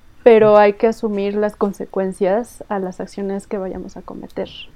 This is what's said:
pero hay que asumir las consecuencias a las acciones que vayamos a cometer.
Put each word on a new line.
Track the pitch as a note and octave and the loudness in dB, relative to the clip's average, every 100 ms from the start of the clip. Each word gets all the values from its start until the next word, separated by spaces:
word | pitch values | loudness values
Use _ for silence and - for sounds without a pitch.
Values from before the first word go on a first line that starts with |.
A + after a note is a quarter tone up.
| - - | -20 0
pero | B3+ A3 G#3+ G#3 | 4 6 8 6
hay | G#3 | 6
que | G3+ A3+ | 4 -2
asumir | A3 A3+ G3+ G3+ G#3 | -2 -4 -4 -4 -2
las | G#3 G#3 | -4 -2
consecuencias | G3+ F#3+ - G3 F#3+ F#3+ F#3 G#3 A#3 - - | -4 -4 -8 -6 -6 -2 -2 -2 -4 -12 -10
a | G3+ | -8
las | F#3 F3+ | -8 -10
acciones | G3 - G3 G3 G3 | -12 -10 -8 -8 -8
que | G#3 | -8
vayamos | F#3+ F#3 F#3+ - | -8 -10 -14 -16
a | |
cometer. | - - - - F#3+ - - | -16 -16 -14 -10 -12 -12 -20